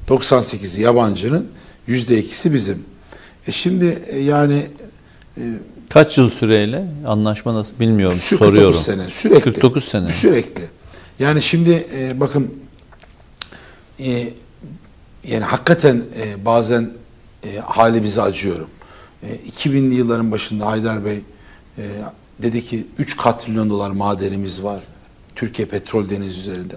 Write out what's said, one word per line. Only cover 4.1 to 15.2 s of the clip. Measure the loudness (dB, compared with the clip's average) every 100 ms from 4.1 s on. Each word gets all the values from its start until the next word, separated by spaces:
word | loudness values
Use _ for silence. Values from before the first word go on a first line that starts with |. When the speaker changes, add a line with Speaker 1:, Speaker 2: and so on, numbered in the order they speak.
Speaker 1:
e, | -4
yani, | 0 2 2 0 -2 -12 -20 -20 -20 -20 -20 -12
e, | -10 -10 -12 -20 2
Speaker 2:
Kaç | 4 6 6
yıl | 4
süreyle? | 4 2 2 2 -2 -6 -8 -2
Anlaşma | 0 0 -2 -4
nasıl? | -4 -4 -2
Bilmiyorum, | 2 4 4 4
Speaker 1:
sü-, | 4 6
Speaker 2:
soruyorum. | 6 8 8
Speaker 1:
kırk |
dokuz | 6
sene, | 0 -4 -4
sürekli. | -2 6 6
Speaker 2:
Kırk | 6 2
dokuz | 2 2
sene. | -2 -4 -2
Speaker 1:
Sürekli. | 2 4 4 0 -8 -14 -16 -20 -20 -16 -4
Yani | 0 2
şimdi, | 2 2 4 2 0 -8
e, | -6 -2
bakın, | 0 0 -2 -6 -20 -20 -20 -20 -20 -20 -20 -18 -18 -18 -20 -20 -20 -10
e, | -4 -4 -6 -12 -20 -20 -20 -20 -20 -20 -20 -18